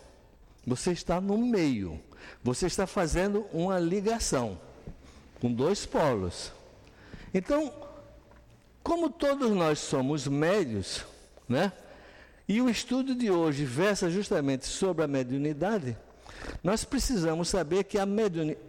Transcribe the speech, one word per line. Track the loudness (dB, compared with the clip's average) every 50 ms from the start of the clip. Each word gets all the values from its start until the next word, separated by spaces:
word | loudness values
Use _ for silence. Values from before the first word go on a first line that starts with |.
| -20 -20 -20 -20 -20 -20 -20 -20 -20 -20 -20 -8 -6
Você | -4 -4 -2 0 -2
está | -2 -2 -2 -2 -2 0
no | 0 0 0 2
meio, | 2 2 2 2 2 2 2 0 -2 -4 -8 -10 -14 -18 -20 -20 -20 -20 -12 -4
você | -2 -2 0 0 0
está | 0 0 0 -2
fazendo | 0 0 0 0 2 2 2 2 2 2 0 -2 -2
uma | -2 -2 0 0 2 2
ligação | 2 0 0 0 0 0 0 -2 0 0 0 0 0 -2 -6 -8 -14 -18 -20 -18 -16 -16 -16 -16 -18 -20 -20 -20 -20 -20 -8 -4
com | -2 -2
dois | 0 2 2 2 2 0 -2
polos. | -2 0 2 2 2 2 0 0 -2 -4 -8 -10 -12 -14 -18 -20 -20 -20 -20 -20 -20 -20 -20 -20 -20 -18 -18 -6 -4
Então, | -2 -2 0 2 0 0 0 -2 -6 -12 -16 -18 -18 -20 -20 -20 -20 -20 -20 -20 -20 -20 -20 -20 -20 -20 -20 -20 -18 -6
como | -2 0 0 2 0 0
todos | -2 0 0 0 2 2 2 2
nós | 4 4 4 4 2 2
somos | 0 -2 0 0 2 0 0 -2 -2
médios, | 0 0 2 2 4 2 2 2 0 -2 -4 -4 -4 -6 -10 -10 -12 -18 -20 -20 -20 -20 -10 -4 0
né? | 2 2 2 0 -2 -6 -16 -20 -20 -20 -20 -20 -20 -20 -20 -20 -20 -8 -4
E | 0 2 4
o | 4 2
estudo | 2 0 -2 0 0 0 0 0 0
de | 0 2 4
hoje | 4 4 4 4 2 0 -2
versa | -2 0 2 2 2 2 2 0 0
justamente | 0 0 0 0 0 2 2 2 0 0 -2
sobre | -6 -4 0 0 2 2 2
a | 0 0
mediunidade, | 0 0 0 0 -2 0 0 -2 -2 0 0 0 0 0 -2 -4 -6 -8 -12 -20 -20 -20 -20 -20 -16 -14 -12 -12 -8 -4
nós | -2 0 0 0 -2
precisamos | -2 -2 -2 0 0 0 2 2 2 0 0 0 0
saber | 0 0 0 2 0 0 0
que | 0 0 0
a | 0
mediuni-, | 0 2 2 0 0 0 0 -2 -2 -4 -6 -10